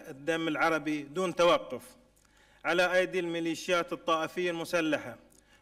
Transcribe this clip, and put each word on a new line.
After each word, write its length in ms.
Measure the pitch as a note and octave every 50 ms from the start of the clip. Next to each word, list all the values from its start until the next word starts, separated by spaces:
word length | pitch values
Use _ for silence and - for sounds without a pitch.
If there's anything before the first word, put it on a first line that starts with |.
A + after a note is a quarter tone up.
| - E3
الدم 400 | D3+ C3+ C#3+ D#3 E3 E3 E3 E3
العربي 540 | D#3 C3 C#3+ E3 D#3+ D#3 D3 D3+ D3+ D3+ C#3
دون 320 | C3+ C#3+ F3 F#3+ F3+ D#3
توقف 480 | - E3+ F3 D#3+ C#3 - - B2+ A2+ - - - - _ _ _ _ _ _ _ _ _ _ _ _ -
على 320 | D3 E3 F3 F3+ F3+ F3+
أيدي 220 | F#3 F#3 E3+ E3+ F#3
الميليشيات 760 | F3 E3+ E3 E3+ E3 E3+ D#3+ D#3 - - F3+ F3 E3+ E3+ F3
الطائفية 580 | D#3 - - E3 D#3+ D#3+ D#3+ - F3+ F3+ F3+
المسلحة 680 | E3+ E3+ E3 - - F3 D#3+ D#3 D3 C3+ - B2+ A2+ - - _ _ _ _ _ _ _